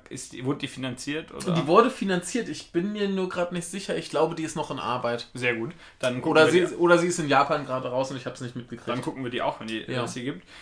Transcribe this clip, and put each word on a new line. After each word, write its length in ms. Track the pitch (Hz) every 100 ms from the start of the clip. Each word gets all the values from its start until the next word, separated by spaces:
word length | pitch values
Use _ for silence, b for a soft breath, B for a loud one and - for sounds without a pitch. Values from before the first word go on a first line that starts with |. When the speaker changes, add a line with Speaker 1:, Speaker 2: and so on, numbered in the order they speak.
| -
Speaker 1:
ist 220 | - -
die, 120 | -
wurde 160 | 131 143
die 80 | 131
finanziert, 640 | - 131 123 - 147 170
oder? 200 | - -
Speaker 2:
Die 120 | 165 143
wurde 240 | 185 254
finanziert, 580 | - 196 180 - 240 226
ich 220 | 151 -
bin 220 | 170 190
mir 160 | 208 202
nur 200 | 190 185
grad 220 | 185 175
nicht 160 | 180 170
sicher, 300 | 196 - 165
ich 120 | 156
glaube, 280 | 147 160 160
die 80 |
ist 100 | 156
noch 160 | 165 151
in 80 | 139
Arbeit. 480 | 107 123 120 120 -
Speaker 1:
Sehr 220 | 131 123 113
gut, 160 | 117 B B -
dann 180 | 127 123
gucken 80 | 160
Speaker 2:
Oder 140 | 156
Speaker 1:
wir 80 | 156
Speaker 2:
sie 60 | 170
Speaker 1:
die 40 | 175
Speaker 2:
ist, 120 | -
oder 200 | 170 175
sie 100 | 175
ist 100 | 170
in 100 | 151
Japan 380 | 139 143 151 131
gerade 220 | 131 131
raus 240 | 123 135
und 40 | 135
ich 100 | 120
hab's 140 | -
nicht 120 | 123
mitgekriegt. 320 | 123 117 117 -
Speaker 1:
Dann 140 | 123
gucken 220 | 131 131
wir 60 | 123
die 100 | 120
auch, 160 | 143 -
wenn 80 | 110
die, 140 | 110
Speaker 2:
Ja. 80 | -
Speaker 1:
wenn 160 | 127
es 100 | 113
die 80 | 127
gibt. 240 | 123 170 B B